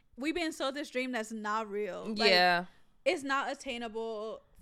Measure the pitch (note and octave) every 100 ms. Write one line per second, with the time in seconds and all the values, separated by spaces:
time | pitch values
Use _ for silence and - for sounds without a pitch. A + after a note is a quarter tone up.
0 | _ - D4 D#4+ D#4+ D#4+ C4+ C#4 - B3+
1 | B3+ B3 A3 A3 G#3 G#3+ G#3+ G3+ G#3 F3+
2 | F#3 G#3+ G#3+ F3+ F3+ F3 F3+ - _ _
3 | - E4+ C#4 C#4 C4 C4+ C#4 A#3+ A#3 A3
4 | A3+ G#3+ A3+ G3+ _ -